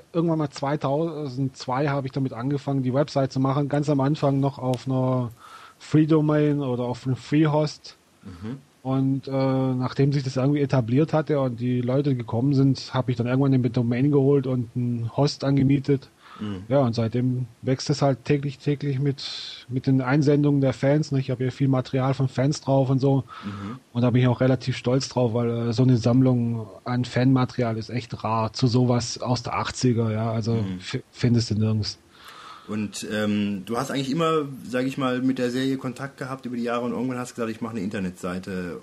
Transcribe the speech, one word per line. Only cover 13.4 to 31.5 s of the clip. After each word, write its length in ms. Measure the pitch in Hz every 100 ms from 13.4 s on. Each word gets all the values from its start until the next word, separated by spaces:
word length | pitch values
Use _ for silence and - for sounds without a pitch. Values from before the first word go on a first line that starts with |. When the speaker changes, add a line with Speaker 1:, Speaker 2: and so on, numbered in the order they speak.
| 139
Speaker 1:
eine 180 | 131 120
Domain 400 | 127 120 123 143
geholt 360 | 143 131 143 131
und 240 | 123 113
einen 360 | 131 120 120 117 -
Host 280 | 143 -
angemietet. 640 | 135 139 131 139 135 135 - _ - -
Speaker 2:
Mhm. 220 | 107 95 107
Speaker 1:
Ja, 100 | 135
und 140 | 123
seitdem 500 | 113 113 120 127 127 123 -
wächst 300 | 120 131 -
es 100 | 143
halt 240 | 139 127
täglich, 340 | - 147 143 -
täglich 400 | - 143 143 131
mit, 680 | 143 135 - - - - -
mit 180 | 127 139
den 140 | 131
Einsendungen 640 | 127 147 143 147 147 143
der 100 | 135
Fans, 400 | - 139 151 156
ne? 80 | 135
Ich 100 | 131
habe 140 | 120
ja 60 | 127
viel 180 | - 139
Material 460 | 131 - 131 127
von 140 | 131 131
Fans 340 | - 139 151
drauf 260 | - 135 131
und 120 | 135
so. 240 | 139 135 - -
Speaker 2:
Mhm. 340 | 101 101 101 131 -
Speaker 1:
Und 80 | 120
da 80 | 123
bin 140 | 123
ich 60 | 123
auch 120 | 120
relativ 380 | 131 131 - 123
stolz 320 | 123 135 135
drauf, 240 | 131 123
weil, 160 | 117 120
äh, 220 | 117 117
so 80 | 113
eine 160 | 127 123
Sammlung 680 | 120 127 131 123 117 117 110 -
an 200 | - 123
Fanmaterial 720 | 120 123 127 131 123 - 117 110
ist 140 | 107
echt 340 | 120 - 107
rar 300 | 110 113 110
zu 120 | - 127
sowas 540 | 123 123 123 113 -
aus 220 | 107 123
der 140 | - 95
achtziger, 540 | 107 - 127 113 113
ja, 220 | 107 113
also 220 | 113 107
Speaker 2:
Mhm. 240 | 117 95 92
Speaker 1:
f-, 240 | - 127 -
findest 380 | - 127 117 113